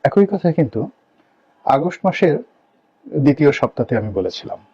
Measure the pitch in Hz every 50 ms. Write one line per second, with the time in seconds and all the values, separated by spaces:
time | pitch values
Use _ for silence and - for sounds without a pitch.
0 | - 143 - 202 202 190 202 185 - 170 160 - 156 - - 110 113 - _ _
1 | _ _ _ _ _ _ _ _ _ _ _ _ _ - 131 143 160 180 - -
2 | - 190 - - 202 165 143 127 - _ _ _ _ _ _ _ _ _ _ _
3 | _ - - 147 131 147 135 - 151 143 - - - 120 _ - 117 - 123 113
4 | 107 107 95 98 92 90 - - - - 87 - _ _